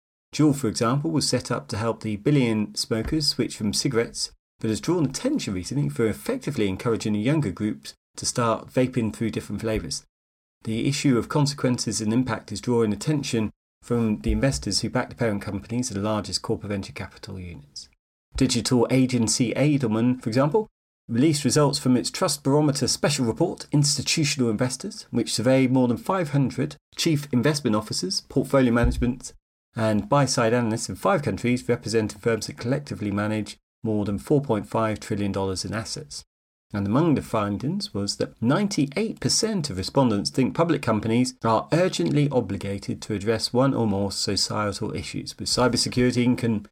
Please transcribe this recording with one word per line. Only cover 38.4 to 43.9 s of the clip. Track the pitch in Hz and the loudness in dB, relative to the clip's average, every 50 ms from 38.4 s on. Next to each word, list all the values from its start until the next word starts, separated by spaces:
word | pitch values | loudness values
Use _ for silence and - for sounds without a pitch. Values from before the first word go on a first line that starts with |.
ninety-eight | 110 117 139 185 208 202 202 - 147 131 - - 220 220 - - | 0 2 2 2 2 0 0 0 0 0 0 -4 -4 -4 -4 -4
percent | - 123 - - - 220 226 196 147 - | -2 0 0 0 0 0 0 -2 -4 -4
of | 95 90 | -4 -6
respondents | 95 - - - 139 123 107 101 - 123 | -6 -2 2 2 4 4 4 2 0 -2
think | - - 131 110 - | 0 2 0 0 2
public | - 165 170 165 - | 0 0 0 0 -2
companies | - - 110 104 95 113 113 120 127 127 - _ - | 0 0 0 0 2 2 2 4 2 2 0 _ 0
are | 113 113 107 - - | 2 2 2 2 0
urgently | - 160 180 185 180 - 175 165 139 143 147 139 | 2 2 2 2 2 0 0 2 2 2 2 2
obligated | 143 131 110 95 98 90 85 98 98 98 - - 117 - - | 2 0 -2 -2 -4 -6 -4 -6 -6 -6 -6 -6 -8 -8 -6
to | - 107 | -6 -6
address | 101 92 104 113 110 - - - | -4 -2 -2 -2 -2 -2 0 2
one | 120 131 139 127 | 2 2 4 2
or | 113 117 | 2 0
more | 110 | 0